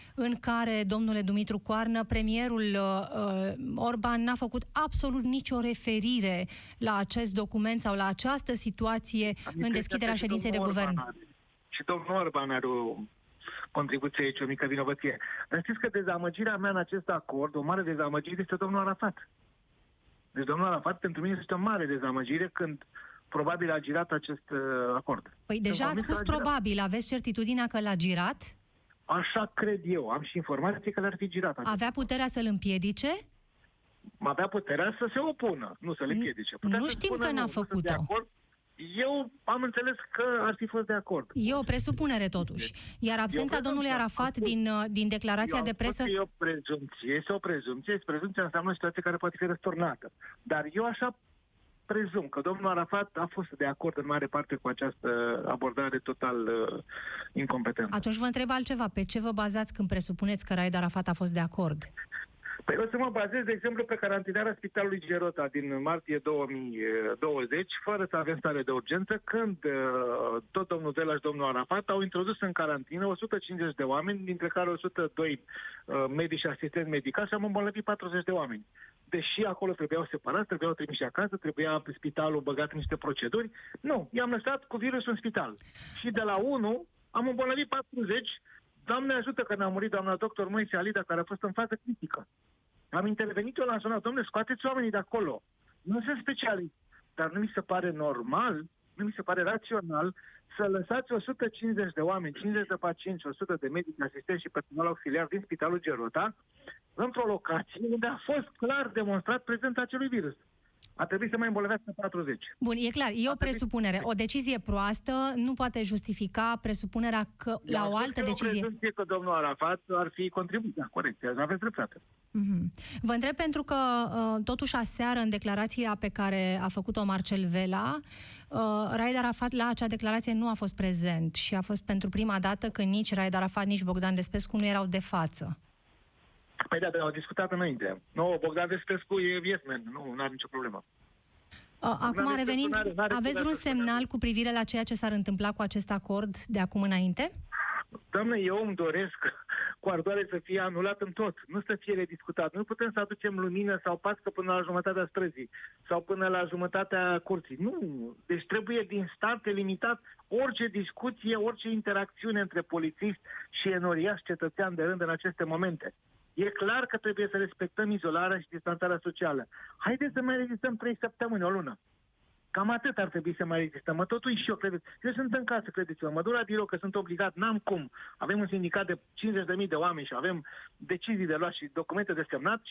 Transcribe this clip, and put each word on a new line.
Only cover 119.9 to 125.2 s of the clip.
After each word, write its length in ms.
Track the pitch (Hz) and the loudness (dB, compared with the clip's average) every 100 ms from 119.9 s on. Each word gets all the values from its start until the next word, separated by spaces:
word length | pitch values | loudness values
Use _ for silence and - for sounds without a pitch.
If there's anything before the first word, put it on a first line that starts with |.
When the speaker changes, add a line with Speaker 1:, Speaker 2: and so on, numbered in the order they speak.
| 180 175 | 0 0
Speaker 2:
fi 160 | - 185 | -2 -2
contribuit. 460 | 185 175 226 220 | -2 -2 -2 -2
Da, 100 | - | -4
corect, 400 | - - - - 120 127 | -4 -2 -2 -2 -2 0
aveți 220 | 147 185 | 0 0
dreptate. 420 | 226 - 110 - - _ _ | 0 -2 -4 -6 -20 _ _
Speaker 1:
Mhm. 420 | 220 202 180 170 - - - | 0 2 2 0 -4 -10 -4
Vă 100 | 233 | 0
întreb 240 | 240 269 277 | 2 0 0
pentru 260 | 320 294 | 0 0
că, 120 | 285 | 0
uh, 680 | 277 254 240 233 233 226 220 | 2 4 2 2 0 2 2
totuși, 320 | 214 247 277 247 | 0 -2 0 0
aseară, 420 | 226 - 240 | 0 0 0
în 100 | 240 | 2